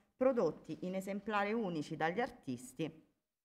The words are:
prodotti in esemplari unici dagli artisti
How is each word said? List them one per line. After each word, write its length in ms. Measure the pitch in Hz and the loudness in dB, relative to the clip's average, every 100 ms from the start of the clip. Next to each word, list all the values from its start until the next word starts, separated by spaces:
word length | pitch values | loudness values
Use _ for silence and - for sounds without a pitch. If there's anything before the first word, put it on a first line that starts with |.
| _ _ | _ _
prodotti 640 | 254 240 170 - - 151 | 4 6 2 0 -8 -6
in 120 | 180 | -4
esemplari 580 | 190 190 196 220 208 202 | -4 -4 -4 0 0 2
unici 440 | 226 196 165 147 156 | 2 0 -2 -4 0
dagli 260 | 160 180 | 0 2
artisti 880 | 254 - - 120 - - 156 - - _ _ _ | -2 -4 -8 -8 -8 -6 -6 -6 -20 _ _ _